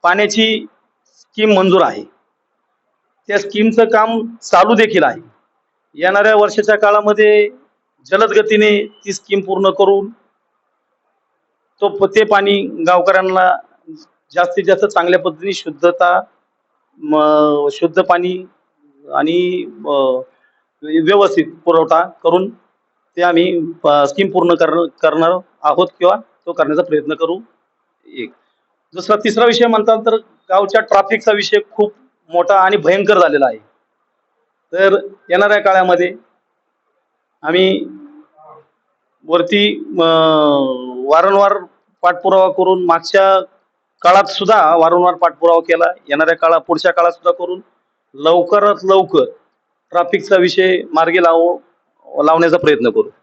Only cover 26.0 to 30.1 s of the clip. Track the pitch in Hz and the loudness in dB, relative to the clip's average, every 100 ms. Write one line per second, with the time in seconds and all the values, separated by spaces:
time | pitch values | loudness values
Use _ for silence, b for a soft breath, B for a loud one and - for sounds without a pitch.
26 | 175 208 220 _ - 165 147 151 175 151 | 0 0 -6 _ -12 -4 -2 -2 -2 -4
27 | 147 151 165 185 226 _ _ _ _ _ | -4 -6 -6 -6 -12 _ _ _ _ _
28 | _ 131 113 _ _ _ _ _ _ 175 | _ -16 -16 _ _ _ _ _ _ -14
29 | 180 208 214 214 240 233 233 220 214 220 | -4 -2 -2 0 2 2 2 2 0 0
30 | 220 | 0